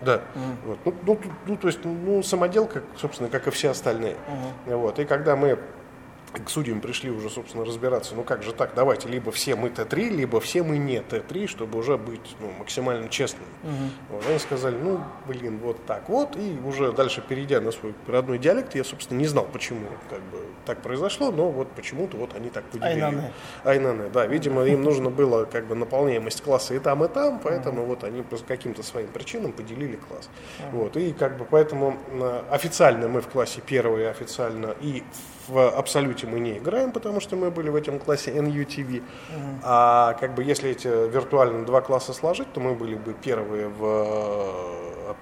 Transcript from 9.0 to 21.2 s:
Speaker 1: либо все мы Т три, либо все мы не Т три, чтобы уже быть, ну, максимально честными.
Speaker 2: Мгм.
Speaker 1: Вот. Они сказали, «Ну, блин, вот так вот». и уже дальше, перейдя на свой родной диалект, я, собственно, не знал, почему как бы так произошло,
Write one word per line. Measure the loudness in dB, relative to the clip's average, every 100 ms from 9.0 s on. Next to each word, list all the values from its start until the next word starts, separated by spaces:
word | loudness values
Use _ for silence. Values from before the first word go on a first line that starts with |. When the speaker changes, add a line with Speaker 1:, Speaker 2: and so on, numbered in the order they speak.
| 0
Speaker 1:
либо | -4 -4
все | -4 -2 0
мы | 0
Т | -2 -2
три, | 0 0
либо | 0 2 2
все | 2 0
мы | 2 2
не | 2 -2
Т | -2 -4
три, | -4 -4 -4
чтобы | -6 -4 -2
уже | 0 0
быть, | 0 -10 -14 -12
ну, | -10 -10
максимально | -8 -2 0 -2 -2
честными. | -2 -2 -4 -14 -12
Speaker 2:
Мгм. | -8 -4 -4 -6 -10
Speaker 1:
Вот. | -6 0
Они | 0
сказали, | 0 -2 -2 -2
«Ну, | -2 -2 -4 -12 -10
блин, | -6 -6 -6
вот | -4 -6 -4
так | -6 0
вот». | 0 0 -2
и | -6 -4 -4
уже | 0 2
дальше, | 4 2 2 -4
перейдя | -4 2 2
на | 2
свой | -4 -8 -10 0
родной | 0 2 2
диалект, | 4 4 2
я, | -4
собственно, | -4 -6 -4 0
не | 2
знал, | 2 2
почему | -4 -6 -6 -8 -10 -12
как | -12
бы | -10 -12 -12 -12 -8
так | -6
произошло, | -4 -2 -2 0